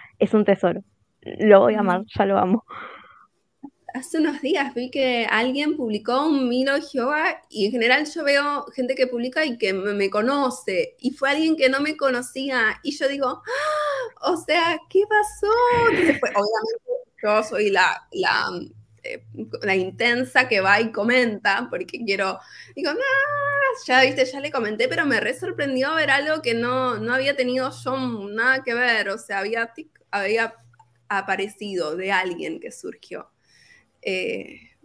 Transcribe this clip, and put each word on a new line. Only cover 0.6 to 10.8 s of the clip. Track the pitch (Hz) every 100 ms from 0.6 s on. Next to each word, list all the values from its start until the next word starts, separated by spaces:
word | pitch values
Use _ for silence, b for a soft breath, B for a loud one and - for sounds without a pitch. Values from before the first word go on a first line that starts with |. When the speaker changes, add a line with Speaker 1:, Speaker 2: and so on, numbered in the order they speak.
| 180 175 - _ _ _
Speaker 1:
lo | - - 214 196
voy | 226
a | 214
amar, | 196 180
Speaker 2:
Ujú. | 220 -
Speaker 1:
ya | 196
lo | 196
amo". | 185 226 - B B B B B B _ _ _ 285 _ -
Speaker 2:
Hace | 254 254 330
unos | 302 277
días | 269 370 247
vi | 240 254
que | 277 262 240 220
alguien | 214 247 269 302
publicó | 302 233 208 214 254 311
un | 277 247
Milo | 247 269 277
Hyoga, | 302 262 240 302 339 - _
y | 214 202
en |
general | 233 233 269
yo | 302 330
veo | 285 277 294 285 -
gente | - 247
que | 269 254
publica | 240 247 311 311
y | 233
que | 196
me, | 190 196
me | 202 196
conoce, | 208 233 285 262 240 - 185